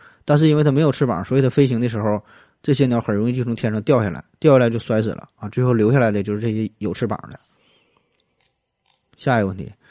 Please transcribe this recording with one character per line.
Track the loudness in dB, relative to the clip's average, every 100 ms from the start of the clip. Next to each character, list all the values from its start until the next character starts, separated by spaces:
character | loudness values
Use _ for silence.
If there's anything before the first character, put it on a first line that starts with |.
| -20 _
但 | 0 2
是 | 4
因 | 4
为 |
它 | 2
没 | 2
有 | 0
翅 | 0 -2
膀， | -2
所 | -2 0
以 |
它 | 2
飞 | 2 2
行 | 0
的 | -2
时 | -2
候， | -2 -4 -6 -20 _ _
这 | -4
些 | 0 0
鸟 | 0
很 | -2 -2
容 | -2
易 |
就 | -4
从 | -4
天 | -4 -4
上 | -4
掉 | 0 0
下 | 0
来， | -6 -12 _
掉 | 4
下 | 4
来 | 4
就 | 0
摔 | -2 -2
死 | -2
了 | -6 -12 _
啊， | -8
最 | -2
后 | 0
留 | 2 4
下 | 4
来 | 2
的 | 0
就 | -2
是 | -4
这 | -4
些 | -4 -6 -6
有 | -8
翅 | -4 -4
膀 | -6 -10
的。 | -20 _ _ _ _ _ _ _ _ _ _ _ _ _ _ _ _ _ -8
下 | -2 0
一 |
个 | 0
问 | -4
题， | -12 -18 _